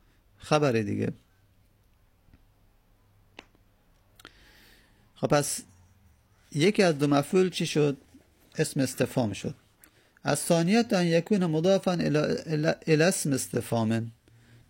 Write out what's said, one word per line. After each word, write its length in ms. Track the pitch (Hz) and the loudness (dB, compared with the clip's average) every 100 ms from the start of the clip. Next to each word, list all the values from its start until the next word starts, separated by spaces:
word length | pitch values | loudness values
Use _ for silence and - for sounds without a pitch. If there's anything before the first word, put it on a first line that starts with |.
| _ _ _ _ | _ _ _ _
خبره 460 | - 151 147 113 | -2 0 2 0
دیگه. 300 | 104 104 107 - _ _ _ _ _ _ _ _ _ _ _ _ _ _ _ _ _ _ _ _ _ - - _ _ _ _ _ _ - - - - - - _ _ _ _ | -2 -4 -6 -8 _ _ _ _ _ _ _ _ _ _ _ _ _ _ _ _ _ _ _ _ _ -20 -20 _ _ _ _ _ _ -20 -20 -20 -20 -20 -20 _ _ _ _
خب 120 | _ 123 | _ 0
پس 360 | 147 143 - - _ _ _ _ _ _ _ _ | 0 0 -6 -12 _ _ _ _ _ _ _ _
یکی 280 | 147 175 208 | 0 2 4
از 160 | 185 143 | 2 2
دو 80 | 143 | 2
مفعول 440 | 143 139 185 185 | 2 2 0 0
چی 160 | - 165 | -2 -2
شد؟ 300 | 156 147 135 _ - _ _ _ - | 0 0 -2 _ -20 _ _ _ -6
اسم 220 | 151 147 | -4 -2
استفهام 520 | 127 - 127 - 113 | -4 -2 -2 -2 -4
شد. 220 | 98 - - _ _ _ _ _ _ | -4 -8 -10 _ _ _ _ _ _
الثانیة 600 | - 143 - 170 165 226 233 | -4 -2 0 2 4 2 2
ان 140 | 196 170 | 0 2
یکون 400 | 165 165 208 180 | 2 2 0 2
مضافاً 460 | 156 175 196 190 | 2 2 2 0
الی، 260 | 175 151 147 - - 165 | -2 0 0 0 -4 -4
الی، 260 | 156 156 - - | -2 0 -2 0
الی 160 | 156 | 4
اسم 300 | 170 190 156 | 4 0 -2
استفهام 800 | 131 - 123 - 117 110 113 113 - _ _ _ - | -2 -2 -6 -2 -2 0 -2 -4 -12 _ _ _ -20